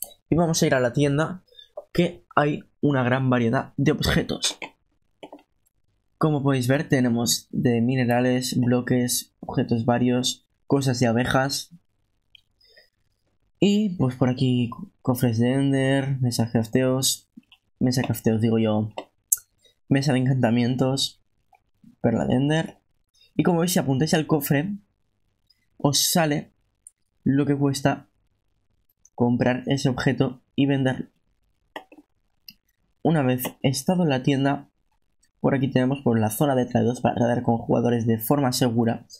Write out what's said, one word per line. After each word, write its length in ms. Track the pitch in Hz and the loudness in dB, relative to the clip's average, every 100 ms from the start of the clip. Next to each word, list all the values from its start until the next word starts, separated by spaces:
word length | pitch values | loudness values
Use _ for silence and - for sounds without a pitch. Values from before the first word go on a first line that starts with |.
| - - - | -18 -16 -4
y 80 | 156 | 0
vamos 260 | 170 165 | 0 0
a 40 | 156 | 0
ir 80 | |
a 60 | 135 | 2
la 120 | 123 | 0
tienda, 500 | 131 143 143 156 180 _ - - - - | 0 0 0 -4 -6 _ -20 -20 -20 -8
que 360 | - 175 - _ - | -2 -2 -4 _ -2
hay 280 | 147 151 - - | 0 -2 -10 -4
una 220 | 147 135 | -2 0
gran 260 | 120 131 131 | 0 0 0
variedad 440 | 123 113 131 - - | 0 0 -2 -4 -2
de 140 | 139 | 0
objetos. 680 | 143 135 165 - - - - - _ _ _ _ _ - 285 _ _ _ _ _ _ _ - | 0 0 -2 -2 -6 -6 -8 -16 _ _ _ _ _ -20 -20 _ _ _ _ _ _ _ -2
Como 260 | 160 147 | -2 0
podéis 260 | 139 135 123 | 0 0 2
ver, 200 | 139 170 | 0 2
tenemos 600 | 135 123 117 117 - - | 2 2 2 0 -2 -4
de 300 | - 139 117 | -2 0 2
minerales, 760 | 117 131 120 120 127 127 123 123 | 0 0 0 2 2 0 -2 -2
bloques, 760 | 120 123 123 127 123 - - _ | 0 0 0 0 0 -4 -8 _
objetos 440 | - - 120 117 | -8 -4 -2 0
varios, 600 | 117 120 123 123 127 - _ _ - | 0 0 2 0 -2 -6 _ _ -2
cosas 340 | 139 131 120 | 0 0 0
de 60 | 123 | 2
abejas. 680 | 113 127 131 139 - - - _ _ _ _ _ _ _ _ _ _ _ _ _ _ _ _ _ - | 2 2 0 0 -6 -10 -20 _ _ _ _ _ _ _ _ _ _ _ _ _ _ _ _ _ -2
Y 380 | 190 202 214 175 | 0 2 -2 -2
pues 180 | 131 | -4
por 140 | - 127 | 0 -2
aquí 400 | 127 131 123 120 | 0 0 0 -2
co-, 240 | - - _ | -6 -18 _
cofres 380 | - 123 123 110 | -4 0 0 0
de 160 | 120 | 0
Ender, 680 | 135 139 135 135 139 135 135 | 0 0 0 2 0 0 -2
mesa 240 | 123 - | -2 -2
de 80 | 117 | -2
crafteos, 760 | 117 113 131 131 131 131 - _ - _ - _ - | 0 0 0 2 0 -2 -4 _ -20 _ -20 _ -2
mesa 220 | 127 127 | -2 0
de 60 | 123 | -2
crafteos 320 | 113 120 110 | -2 0 2
digo 180 | 117 113 | 2 2
yo, 340 | 110 107 110 - - _ - - - _ _ _ - | 2 0 -2 -8 -18 _ -6 -6 -6 _ _ _ 0
mesa 240 | 135 143 | 0 2
de 80 | 127 | 0
encantamientos, 1000 | 127 135 117 120 120 127 131 135 - - _ _ _ _ _ _ - _ | 2 2 2 2 2 2 0 0 -4 -8 _ _ _ _ _ _ -20 _
perla 260 | 117 110 71 | 0 0 0
de 80 | |
Ender. 440 | 127 143 160 - - _ _ _ _ _ | 0 2 0 -2 -10 _ _ _ _ _
Y 80 | - | 0
como 180 | 160 170 | 2 2
veis, 120 | 175 | 0
si 60 | 180 | 0
apuntáis 340 | 135 135 156 | 0 0 2
al 120 | 165 147 | 0 2
cofre, 500 | 156 139 143 190 202 _ _ _ _ _ _ _ _ _ _ | -2 2 0 0 -8 _ _ _ _ _ _ _ _ _ _
os 340 | 143 139 - | -2 0 0
sale 400 | 180 156 151 - _ _ _ - _ _ _ | 0 0 -2 -6 _ _ _ -20 _ _ _
lo 220 | - 139 143 | -2 0 0
que 100 | 139 | 0
cuesta 520 | 139 135 139 143 - _ _ _ _ _ _ _ _ _ _ | 0 0 -2 -2 -10 _ _ _ _ _ _ _ _ _ _
comprar 500 | - 120 123 123 127 120 | -2 0 2 2 0 -2
ese 220 | 135 139 | -2 0
objeto 540 | 127 139 127 131 - _ | 0 0 0 -2 -2 _
y 120 | - 139 | 0 2
venderlo. 420 | 139 131 127 - _ _ _ _ _ _ - - - _ _ _ _ - _ _ _ _ _ | 2 0 -2 -8 _ _ _ _ _ _ -20 -20 -20 _ _ _ _ -20 _ _ _ _ _
Una 220 | 147 160 | 0 0
vez 220 | 127 127 - - | 0 -2 -4 -4
estado 400 | 139 131 - 180 | -2 -2 -2 0
en 80 | 165 | 0
la 120 | 131 | 0
tienda, 460 | 131 135 139 143 - _ _ _ _ _ _ _ | 0 0 0 -2 -8 _ _ _ _ _ _ _
por 140 | 139 | -2
aquí 140 | 139 131 | 0 0
tenemos 340 | 127 127 139 | 2 0 0
por 160 | 123 113 | 0 2
la 120 | 107 | 0
zona 260 | - 147 131 | 0 0 2
de 100 | 123 | 0
tradeos 340 | 117 110 123 | 2 0 0
para 140 | 120 | -2
tradear 280 | - 120 123 | 0 0 0
con 140 | 123 113 | 0 -2
jugadores 500 | - 123 120 120 113 | 0 0 2 0 0
de 120 | 113 | -2
forma 340 | - 147 131 | 0 0 2
segura. 540 | 127 127 113 113 - - - | 0 0 2 0 -2 -10 -20